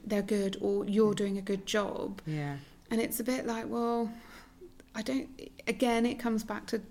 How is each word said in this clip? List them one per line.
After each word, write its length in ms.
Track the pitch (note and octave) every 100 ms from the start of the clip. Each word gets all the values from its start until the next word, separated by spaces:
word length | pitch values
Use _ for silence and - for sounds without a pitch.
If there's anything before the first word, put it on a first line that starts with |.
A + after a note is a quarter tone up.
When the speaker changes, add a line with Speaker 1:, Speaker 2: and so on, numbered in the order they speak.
| G#3
Speaker 1:
they're 120 | G#3
good, 340 | G3+ G#3 G3 G3
or 240 | G3+ G3+
you're 280 | G#3 G3+ G#3+
Speaker 2:
Yeah. 20 | G3+
Speaker 1:
doing 160 | G3+ G3
a 40 |
good 220 | G3 G3 -
job. 540 | G#3+ G3 - - G3 -
Speaker 2:
Yeah. 300 | D3+ C#3+ C#3 C#3+ - -
Speaker 1:
And 100 | A3+
it's 180 | A#3 -
a 40 |
bit 220 | A#3+ B3+ A#3
like, 200 | A3+ A3+
well, 440 | A#3 A#3 A#3 A3+ A#3 - - - - - - -
I 60 | A3
don't, 260 | G#3+ C4 - - - - -
again, 380 | - A#3+ A#3
it 140 | A#3+ A#3+
comes 260 | A#3+ A3
back 220 | G#3+ G#3 -
to 100 | A3 -